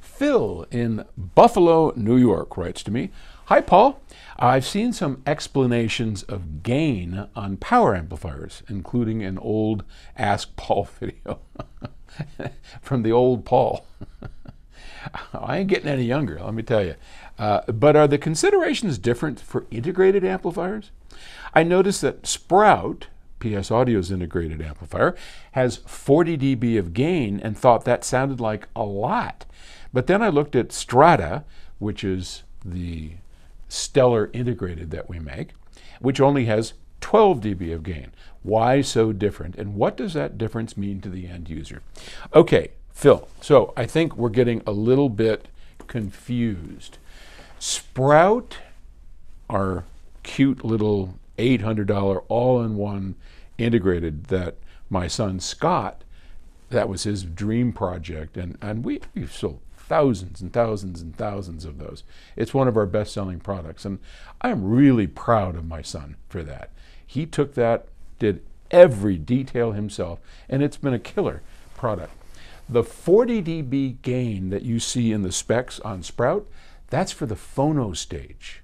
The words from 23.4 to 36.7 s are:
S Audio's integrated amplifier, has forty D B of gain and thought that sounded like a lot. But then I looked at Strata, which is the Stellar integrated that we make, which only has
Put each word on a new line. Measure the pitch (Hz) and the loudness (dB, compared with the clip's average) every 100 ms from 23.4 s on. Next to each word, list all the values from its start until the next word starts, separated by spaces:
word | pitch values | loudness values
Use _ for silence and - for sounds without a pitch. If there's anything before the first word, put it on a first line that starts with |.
| 110 101 | -4 -4
S | 95 | 0
Audio's | 113 127 110 87 | 2 4 2 0
integrated | 95 85 90 82 78 | -4 -4 -4 -4 -6
amplifier, | 80 73 80 - 147 180 - - - | -8 -10 -8 0 0 0 -14 -18 -8
has | - 127 117 - | -2 -2 -2 -12
forty | - - 143 170 160 | -12 4 4 4 0
D | 135 | 0
B | 127 117 113 | 0 2 0
of | 87 | 0
gain | 85 147 180 113 101 | -2 0 0 0 -4
and | 113 104 | -6 2
thought | 131 113 - | 4 4 4
that | 120 | 0
sounded | - 127 135 131 | 0 -2 -2 -2
like | 113 107 - - | -4 -4 -8 -6
a | |
lot. | 107 98 120 233 196 - - - - - - | -4 -2 -2 -2 -4 -10 -18 -20 -20 -18 -4
But | 123 123 | -2 4
then | 190 | 4
I | 226 | 4
looked | 143 147 127 | 2 2 2
at | 107 | 0
Strata, | - - 120 160 151 80 90 - - - - | -6 2 8 8 8 2 -6 -10 -16 -16 -8
which | 101 101 | -6 -4
is | 98 92 87 - - - | -2 -4 -6 -12 -16 -14
the | - 90 87 82 78 85 - - - - - | -10 -8 -8 -8 -10 -14 -18 -20 -20 -18 -12
Stellar | - - 143 127 117 104 | -10 0 4 6 4 0
integrated | 113 123 110 92 80 82 | -2 -4 -2 -6 -8 -10
that | 78 - | -10 -10
we | 87 | -12
make, | 78 - - - - - - - | -10 -10 -12 -14 -20 -20 -20 -4
which | 127 135 | -2 4
only | 135 143 117 | 4 4 2
has | 107 113 | 0 0